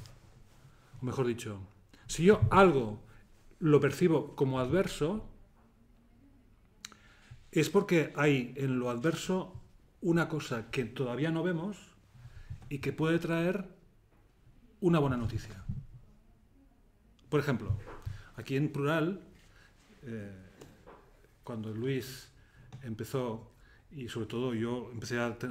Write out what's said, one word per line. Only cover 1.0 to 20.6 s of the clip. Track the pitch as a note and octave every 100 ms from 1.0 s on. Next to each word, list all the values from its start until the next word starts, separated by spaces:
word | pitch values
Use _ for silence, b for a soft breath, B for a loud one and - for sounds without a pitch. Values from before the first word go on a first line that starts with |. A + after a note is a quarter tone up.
o | B2
mejor | A#2+ A#2+
dicho, | A2+ A2+ G2+ F#2+ - _ B B
si | -
yo | F3 G#3 -
algo | F3+ F#3+ C#3 A2 G#2+ b b - - - -
lo | D#3+ D3
percibo | C#3 - F3+ D3+ - -
como | C3 C3
adverso, | B2+ E3+ F#3 - D3 G#3+ - - - _ _ _ _ - _ - - - - - _ _ - B B B B B -
es | F3 D3
porque | G3+ G3 F3 C#3+ -
hay | D3+ C#3 A#2+ -
en | C3+ B2+
lo | B2
adverso | A#2+ D#3 D#3+ - F#3 E3 - - - - _
una | F3 E3+ D#3+
cosa | D#3 - A#2+ A2
que | - A2+
todavía | - B2+ A#2+ D#3+
no | E3
vemos | E3+ E3 F#3 G3+ - - _ B B B B B -
y | C3+
que | C#3+
puede | C3+ D#3+ E3
traer | D#3+ E3 E3+ F#3+ F#3 - - _ _ _ _ _ - - - -
una | F3+ E3+
buena | C#3 B2
noticia. | A2+ A2+ - - - - - - - - - _ _ _ _ _ _ _ _ _ -
Por | D3
ejemplo, | C3+ A#2 G2+ F#2+ - - B B B -
aquí | A2+ C3+
en | D3
Plural, | C#3+ C#3+ D#3+ D#3+ G3 - - b b b b b G#3+
eh, | B2+ A2+ G2+ F#2+ F#2 -